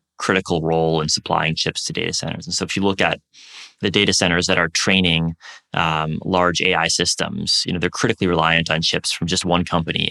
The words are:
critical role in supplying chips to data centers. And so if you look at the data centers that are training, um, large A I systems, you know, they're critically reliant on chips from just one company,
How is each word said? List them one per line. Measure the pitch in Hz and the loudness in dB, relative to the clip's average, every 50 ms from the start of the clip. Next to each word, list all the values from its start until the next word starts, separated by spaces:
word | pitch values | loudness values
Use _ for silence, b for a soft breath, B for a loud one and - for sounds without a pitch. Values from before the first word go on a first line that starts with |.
| _ _ _ - | _ _ _ -6
critical | - - 98 95 92 - 90 80 | -2 0 0 0 2 0 -2 0
role | 80 80 82 80 82 82 80 78 | 0 0 2 2 2 2 2 0
in | 78 76 | 0 0
supplying | - - - - 85 80 80 82 80 | -2 -4 -2 -2 -2 0 0 -2 -2
chips | - - - - - - | -2 -4 -4 -4 -4 -8
to | - | -6
data | 80 90 85 85 | -4 -4 -4 -4
centers. | 82 - - 82 - - - | -4 -4 -6 -6 -8 -8 -8
And | 87 87 | -6 -6
so | - 92 | -6 -4
if | 85 - | -4 -2
you | 98 | 0
look | 98 98 95 - | 0 0 2 2
at | 90 82 78 - - _ B B B B B B B B B B | 0 0 0 -2 -8 _ B B B B B B B B B B
the | - 101 | -4 0
data | - 104 101 98 90 | 2 4 4 4 4
centers | - 101 90 85 90 87 | 2 2 4 4 2 2
that | 90 92 | 2 2
are | 87 85 82 | 2 2 0
training, | - - - 107 95 95 92 87 82 82 82 82 82 B B B B B B B - | 0 -2 0 2 4 4 4 4 2 2 0 -2 -4 B B B B B B B -2
um, | 87 85 80 78 78 78 78 78 - - | -2 0 0 0 0 -2 -2 -4 -4 -4
large | 92 95 90 90 87 85 82 | 0 2 2 2 2 2 2
A | 82 92 87 | 0 2 2
I | 80 82 85 | 2 2 0
systems, | - - 87 - - - - - 80 82 82 - - - - | 0 0 0 -2 0 -2 -4 -6 -4 -6 -4 -2 -2 -2 -2
you | 92 | -2
know, | 92 87 | -2 -2
they're | 90 90 | -2 -2
critically | - - - - - - 101 | -2 -2 -2 -2 0 0 0
reliant | 90 87 82 80 82 82 82 82 - | 2 2 4 4 4 4 4 2 2
on | 80 82 | 0 0
chips | 82 - - 80 - - | 0 -2 -2 -2 -2 -4
from | - - 85 | -4 -4 -2
just | 82 92 - - | -2 -2 -2 0
one | 87 87 87 85 | 0 0 0 0
company, | - 87 85 82 85 85 80 78 78 | 0 -2 -2 -2 -2 -2 -2 -2 -2